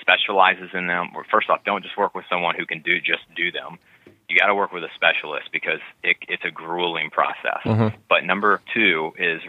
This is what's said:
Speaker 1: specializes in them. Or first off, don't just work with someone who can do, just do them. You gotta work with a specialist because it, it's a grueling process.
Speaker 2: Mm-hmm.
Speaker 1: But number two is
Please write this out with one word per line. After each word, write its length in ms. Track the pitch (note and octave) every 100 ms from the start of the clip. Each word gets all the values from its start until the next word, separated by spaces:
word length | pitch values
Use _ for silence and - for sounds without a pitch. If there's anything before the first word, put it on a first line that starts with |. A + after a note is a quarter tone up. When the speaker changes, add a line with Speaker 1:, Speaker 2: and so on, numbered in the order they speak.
Speaker 1:
specializes 680 | - F#2 - G2+ F#2 F#2 F2+
in 140 | F#2 F2+
them. 220 | F2 F2
Or 120 | - -
first 240 | G#2+ -
off, 140 | D#2+ -
don't 180 | G2+
just 140 | F2 -
work 180 | G2 F#2
with 100 | F2
someone 260 | F2+ E2+ E2
who 100 | F2
can 140 | E2
do, 180 | D#2 F2
just 220 | E2 E2 - E2
do 160 | F2
them. 260 | D2+ C2+ E2+ _ _ - _ -
You 80 | F2
gotta 160 | F#2+ G2+
work 160 | F#2+
with 100 | F2+
a 60 | D#2+ -
specialist 540 | E2+ D#2+ D2+ D2 -
because 280 | D#2+ F2 D#2+ - -
it, 140 | F2+ F2+ -
it's 160 | F2+ F2+
a 60 |
grueling 580 | D#2+ E2 F2 F2 E2 D#2
process. 500 | - C#2+ - - -
Speaker 2:
Mm-hmm. 320 | - A2 A2 - _
Speaker 1:
But 140 | F2 E2
number 360 | F#2 G#2 F#2+ -
two 400 | A#2 G#2+ D#2+ D#2 F2
is 240 | F2+ E2